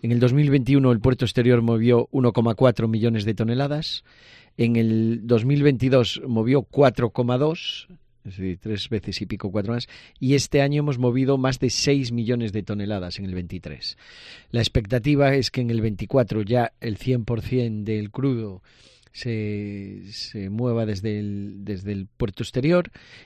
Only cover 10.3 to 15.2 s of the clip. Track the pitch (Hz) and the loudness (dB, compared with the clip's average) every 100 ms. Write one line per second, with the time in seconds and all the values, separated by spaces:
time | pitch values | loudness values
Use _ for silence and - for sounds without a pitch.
10.3 | 139 - 147 139 147 147 123 123 123 131 | 2 2 2 2 0 -2 0 0 2 2
11.3 | 139 131 131 131 - - 143 127 120 110 | 2 0 0 -2 0 0 0 0 -4 -2
12.3 | 120 113 101 92 104 101 104 87 90 98 | -2 -2 -4 -6 -6 -4 -6 -6 -8 -8
13.3 | 92 87 92 80 73 - - - - - | -8 -8 -10 -12 -12 -12 -14 -18 -20 -20
14.3 | - - 120 107 - 101 127 113 143 | -20 -6 -2 0 0 0 0 2 4